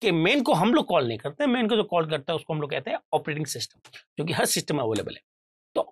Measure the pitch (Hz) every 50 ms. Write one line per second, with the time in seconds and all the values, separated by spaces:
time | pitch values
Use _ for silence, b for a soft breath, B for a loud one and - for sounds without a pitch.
0 | - 208 170 165 160 190 262 294 - 294 254 156 180 226 254 311 - - 175 160
1 | 131 117 113 110 - 143 151 - 294 269 240 247 233 208 240 214 202 - 175 170
2 | 165 156 156 147 135 - 165 151 - - 160 156 147 139 143 139 139 - - -
3 | - _ - 151 - - 151 147 156 - - 123 - - _ _ - B B B
4 | B B _ - 147 170 143 180 247 - - - - - 160 143 127 110 110 104
5 | 92 - - - - _ _ _ _ _ _ _ _ _ - - - -